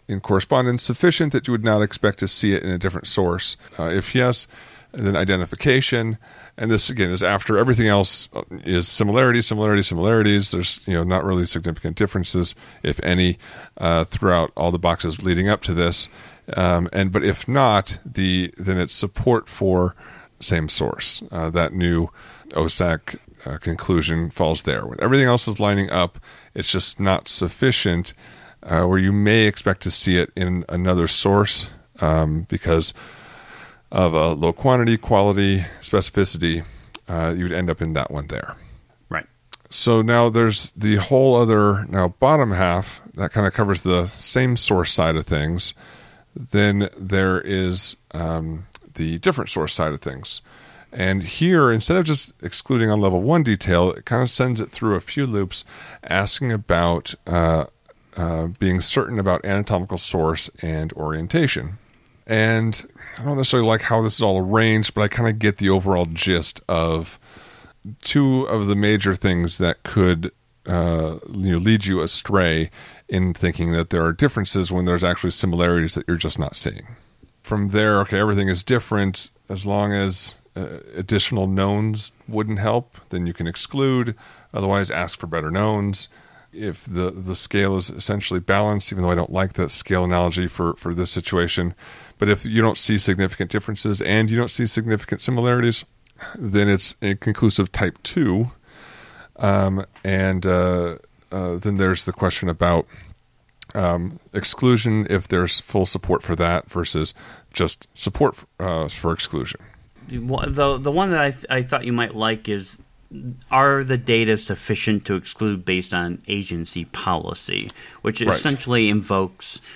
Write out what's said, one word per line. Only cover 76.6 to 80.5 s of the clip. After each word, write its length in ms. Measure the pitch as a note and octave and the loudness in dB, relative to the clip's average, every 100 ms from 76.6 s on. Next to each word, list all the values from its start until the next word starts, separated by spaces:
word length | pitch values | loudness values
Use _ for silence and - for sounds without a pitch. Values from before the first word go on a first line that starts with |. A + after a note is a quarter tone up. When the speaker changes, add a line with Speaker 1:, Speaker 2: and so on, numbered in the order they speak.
| - G1+ - - _ _ - _ | -6 -8 -16 -20 _ _ -20 _
Speaker 1:
From 260 | - G#2+ G2+ | -4 -2 0
there, 320 | G#2 G#2+ G#2 | 2 4 4
okay, 180 | G2 G2 | 2 0
everything 300 | G#2+ G2+ F#2+ | 2 2 0
is 160 | F2+ | -2
different. 680 | - B2+ - G#2 G2 F#2 - _ - | 0 0 0 0 0 -2 -10 _ -12
As 160 | G2 | -8
long 280 | G2+ G2+ G#2 | -2 0 0
as, 420 | G2+ G2 F#2 - - _ | 0 -2 -2 -8 -10 _